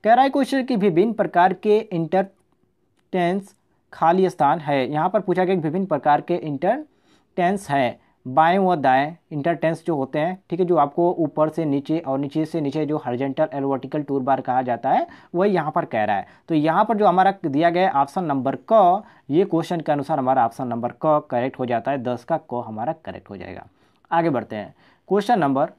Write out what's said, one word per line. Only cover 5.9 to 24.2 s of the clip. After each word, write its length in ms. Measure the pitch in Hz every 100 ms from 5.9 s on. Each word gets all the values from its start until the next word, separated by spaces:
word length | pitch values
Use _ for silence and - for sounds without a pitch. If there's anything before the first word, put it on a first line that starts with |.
| 151 151 147
के 140 | - 175
इंटरटेंस 1300 | 156 139 175 254 302 _ _ _ _ - 175 196 196
हैं, 300 | 143 123 - _ _ 127
बाएं 320 | 131 165 190
व 160 | 185 175
दाएं 400 | 135 131 143 170 _
इंटरटेंस 520 | 151 139 165 160 165 -
जो 100 | 156
होते 240 | 135 151
हैं, 180 | 160 185 _
ठीक 100 | 170
है, 60 | 180
जो 100 | 170
आपको 320 | 143 - 175 170
ऊपर 300 | 156 - 156
से 160 | 156 160
नीचे 320 | 139 143 160
और 200 | 139 135
नीचे 260 | 143 156 156
से 160 | 170
नीचे 240 | 143 151 147
जो 120 | 151
हॉरिजॉन्टल 460 | 135 120 139 135 156
और 180 | 143
वर्टिकल 380 | 139 135 135 156
टूल 200 | 147 139
बार 180 | 131 131
कहा 200 | 131 127
जाता 280 | 127 117 -
है, 180 | 196 339 - - 170
वही 160 | 202
यहाँ 200 | 180 151
पर 140 | 170 156
कह 160 | 113
रहा 120 | 107 101
है। 120 | - - _
तो 60 | 160
यहाँ 300 | 151 170 214
पर 120 | 214
जो 100 | 208
हमारा 260 | 180 190 190 160
दिया 240 | 139 170
गया 180 | 170 190
है 60 |
ऑप्शन 300 | 139 139 - 170
नंबर 320 | 139 127 - -
क, 320 | 330 180 190 - - -
ये 160 | 147 196
क्वेश्चन 360 | 165 160 175
के 100 | 156
अनुसार 280 | 147 135 151
हमारा 260 | 127 131 117
ऑप्शन 220 | - 127
नंबर 260 | 117 117 - 160
क 220 | 151 151
करेक्ट 280 | 123 127 -
हो 60 | 127
जाता 260 | 117 117
है, 120 | 139
दस 200 | 120 123
का 160 | - 127 _
क 140 | 123 117
हमारा 260 | 107 123 160 -
करेक्ट 240 | - -
हो 80 | 98
जाएगा। 300 | 90 92 - _ _ _ _
आगे 180 | 165